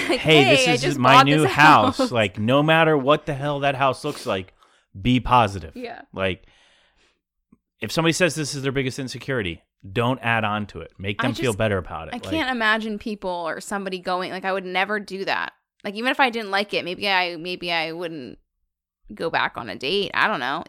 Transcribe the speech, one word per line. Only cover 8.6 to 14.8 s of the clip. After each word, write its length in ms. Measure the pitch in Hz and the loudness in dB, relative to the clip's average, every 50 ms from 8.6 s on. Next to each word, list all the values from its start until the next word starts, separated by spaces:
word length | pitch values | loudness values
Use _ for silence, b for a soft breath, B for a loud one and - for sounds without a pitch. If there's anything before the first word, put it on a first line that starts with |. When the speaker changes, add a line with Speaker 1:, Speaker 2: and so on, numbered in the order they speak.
| 131 | -6
Speaker 1:
their 80 | 139 123 | -4 -2
biggest 260 | 139 131 127 - - | -2 -4 -4 -4 -6
insecurity, 600 | 135 120 - 123 - - 135 123 101 87 80 - _ _ _ _ - 98 98 | -8 -10 -10 -10 -8 -4 -4 -4 -4 -4 -6 -8 _ _ _ _ -20 -6 -4
don't 260 | 120 117 123 135 - - | 0 0 0 0 -2 -2
add 220 | 117 117 113 110 | -2 0 0 0
on 200 | 104 104 104 104 98 | -2 -2 -4 -6 -8
to 120 | - 85 | -10 -14
it. 120 | 80 - _ - | -16 -16 _ -10
Make 240 | 92 104 104 - - | -8 -6 -4 -2 -2
Speaker 2:
I 40 | |
Speaker 1:
them 80 | - 110 | -4 -2
feel 160 | - - 123 104 | -2 -2 -2 0
Speaker 2:
just, 60 | 95 | 0
Speaker 1:
better 180 | 110 110 101 | 0 0 0
about 320 | 92 76 - 90 78 80 78 | -2 -4 -6 -12 -12 -12 -12
it. 60 | - | -12
Speaker 2:
I 20 | |
Speaker 1:
Like 60 | - - 95 | -12 -8 -6
Speaker 2:
can't 200 | 311 320 285 254 | -4 -4 -2 -2
imagine 480 | 254 233 220 214 214 226 214 226 214 208 | -2 0 2 2 2 0 -2 -6 -8 -8
people 300 | - 240 208 202 - 185 | -8 -8 -8 -6 -6 -6
or 320 | 180 175 170 160 - - | -6 -4 -4 -6 -6 -6
somebody 380 | - - 214 196 190 190 185 185 | -8 -6 -6 -6 -4 -6 -8 -6
going, 320 | 175 190 180 180 185 143 | -4 -4 -4 -4 -4 -6
like, 160 | 113 185 190 | -8 -6 -4
I 60 | 190 185 | -2 -2
would 100 | 196 185 | -2 -4
never 340 | 180 180 180 | -4 -2 -2